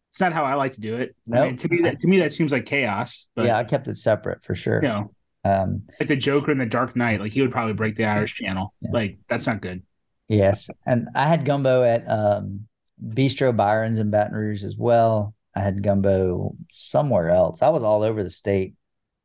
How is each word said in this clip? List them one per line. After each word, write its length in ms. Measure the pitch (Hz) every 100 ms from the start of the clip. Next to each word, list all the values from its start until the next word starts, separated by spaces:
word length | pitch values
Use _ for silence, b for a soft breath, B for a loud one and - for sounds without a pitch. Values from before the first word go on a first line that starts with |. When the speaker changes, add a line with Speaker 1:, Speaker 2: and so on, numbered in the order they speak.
| _
Speaker 1:
It's 100 | -
not 120 | 185
how 120 | 160
I 100 | 135
like 180 | 139 135
to 80 | 123
do 160 | 107 117
it. 180 | 127 - 113
I 40 | 117
Speaker 2:
Nope. 100 | 165
Speaker 1:
mean, 100 | 127
to 100 | 165
me, 140 | 170
that, 160 | 165 -
to 80 | 170
me, 100 | 190
that 140 | 151
seems 180 | - 151
like 140 | 131
chaos, 600 | 113 143 117 101 120 - -
but, 100 | - 120
Speaker 2:
Yeah, 120 | 110
I 60 |
kept 240 | 110 135 113
it 80 | 107
separate 440 | 117 104 95 92
for 100 | -
sure. 280 | 101 117 110
Speaker 1:
you 60 | 135
know, 260 | 104 110 _ _ _
Speaker 2:
Um, 380 | 98 98 95 98 - -
Speaker 1:
like 80 | 143
the 80 | 139
Joker 340 | 139 143 143
in 80 | 135
The 80 | 120
Dark 300 | 120 123 123
Knight, 240 | 120 104
like, 120 | 107
he 100 | 120
would 100 | 131
probably 220 | 120 113
break 220 | 101 110 107
the 80 | 110
Irish 280 | 104 107
Channel. 400 | - 101 92 98 -
Speaker 2:
Yeah. 100 | 120
Speaker 1:
Like, 260 | 120 104 - -
that's 180 | 117 -
not 140 | 107
good. 220 | 92 90 - _ _ _ -
Speaker 2:
Yes. 420 | 104 98 104 - - -
And 220 | 120 113
I 120 | 135 147
had 160 | 165
gumbo 380 | 139 143 131 127
at, 260 | 120 117 120
um, 560 | 110 104 101 98 101 - _ _ _
Bistro 540 | 120 113 135 - 135 107
Byron's 420 | 104 110 113 110
in 120 | 104
Baton 240 | 104 104 107
Rouge 280 | 107 104
as 120 | 101 104
well. 580 | 113 117 113 110 104 - _
I 60 | -
had 220 | 101 98
gumbo 720 | 104 98 98 95 92 90 98 - -
somewhere 640 | - - 139 143 101 82
else. 320 | 90 85 -
I 60 | 135
was 140 | 160
all 200 | 110 107
over 200 | 110 107
the 60 | 87
state 440 | - 101 98 95 - _ _ _ _